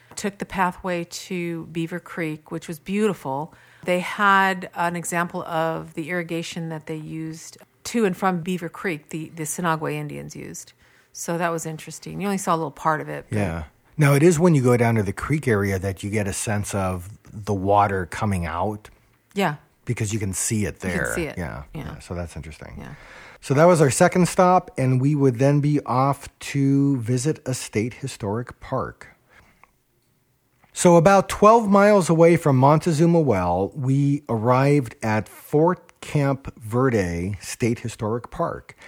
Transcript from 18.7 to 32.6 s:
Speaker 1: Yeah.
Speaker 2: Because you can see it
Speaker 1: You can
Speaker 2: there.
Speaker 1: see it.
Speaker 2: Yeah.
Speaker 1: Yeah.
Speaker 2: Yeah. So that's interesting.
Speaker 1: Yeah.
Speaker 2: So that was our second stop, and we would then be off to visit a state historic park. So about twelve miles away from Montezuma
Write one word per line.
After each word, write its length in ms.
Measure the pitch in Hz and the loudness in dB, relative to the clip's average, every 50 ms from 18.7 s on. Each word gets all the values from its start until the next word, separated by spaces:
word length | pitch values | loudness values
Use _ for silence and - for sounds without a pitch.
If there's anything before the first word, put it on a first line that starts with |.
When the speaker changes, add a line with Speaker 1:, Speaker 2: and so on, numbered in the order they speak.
| 107 104 - - - _ _ _ _ _ _ _ | -6 -8 -14 -20 -20 _ _ _ _ _ _ _
Speaker 1:
Yeah. 220 | _ 196 196 156 147 - _ _ _ _ _ | _ -2 -2 -2 -4 -6 _ _ _ _ _
Speaker 2:
Because 260 | - 117 - 113 101 | -6 -4 -4 -4 -4
you 80 | 107 107 | -4 -4
can 120 | 104 95 90 | -4 -6 -6
see 320 | - - - 117 107 101 | -6 -4 -2 -2 -2 -2
it 80 | 80 - - - | -4 -6 -6 -6
Speaker 1:
You 60 | 92 | -4
can 0 | |
Speaker 2:
there. 220 | - - 64 60 57 | -4 -2 -2 -2 -4
Speaker 1:
see 100 | - 165 | -4 -6
it. 120 | 139 - | -6 -8
Speaker 2:
Yeah. 280 | - 85 65 - 64 - - - | -8 -10 -10 -10 -12 -14 -14 -14
Speaker 1:
Yeah. 100 | 156 131 | -14 -12
Speaker 2:
Yeah. 140 | - 156 - | -12 -14 -16
So 160 | - - 95 | -14 -12 -10
that's 220 | 85 87 80 - | -10 -10 -10 -12
interesting. 380 | 78 71 78 78 - - - - - | -14 -14 -16 -16 -18 -18 -16 -16 -16
Speaker 1:
Yeah. 160 | - 65 143 - - - - - - - - - | -16 -16 -18 -20 -20 -20 -20 -20 -20 -20 -20 -20
Speaker 2:
So 140 | - - 139 | -4 0 4
that 100 | 139 165 | 6 6
was 160 | 180 180 151 | 6 8 6
our 100 | 160 131 | 4 4
second 380 | - - 180 170 - 185 175 - | 4 4 4 4 4 2 2 2
stop, 420 | - - 185 180 185 185 - - - - | 2 2 4 4 4 2 2 -2 -4 -2
and 220 | 131 131 131 127 | 0 0 2 2
we 160 | 131 143 151 | 2 0 2
would 220 | 143 139 135 120 113 | 2 2 2 2 4
then 180 | 135 139 143 147 | 2 4 4 2
be 200 | 139 147 147 139 - | 2 2 0 0 -2
off 440 | - 113 127 135 139 135 - - - - _ - - | 0 0 2 2 0 0 -2 -8 -16 -18 _ -14 -6
to 460 | - 139 139 135 139 139 139 139 139 123 | -2 0 0 2 2 2 2 2 0 -2
visit 420 | 113 113 127 127 120 156 151 - _ | -2 -2 -2 -2 -2 -4 -4 -4 _
a 100 | - 151 | -8 -8
state 400 | - - - - 107 107 123 - | -6 -8 -6 -4 -4 -4 -4 -6
historic 640 | - - 131 - - - 98 104 117 127 - - _ | -10 -12 -12 -10 -8 -6 -4 -4 -4 -6 -10 -14 _
park. 480 | - - 135 123 - - - _ - - _ _ _ _ _ _ _ _ _ _ _ _ _ _ _ _ _ _ _ _ _ _ _ _ _ _ _ _ _ _ _ _ | -10 -8 -6 -6 -6 -6 -10 _ -20 -20 _ _ _ _ _ _ _ _ _ _ _ _ _ _ _ _ _ _ _ _ _ _ _ _ _ _ _ _ _ _ _ _
So 240 | _ - - 180 170 | _ 4 6 8 8
about 320 | 170 156 196 196 190 185 - | 8 8 8 6 6 4 2
twelve 400 | - - 202 208 226 240 220 196 | 2 6 8 8 8 6 6 4
miles 400 | 202 196 202 208 214 202 165 143 | 4 6 6 6 6 4 4 2
away 280 | 165 160 165 170 175 | 4 6 6 6 6
from 200 | 160 - 151 135 | 4 4 2 4
Montezuma 640 | 127 | 6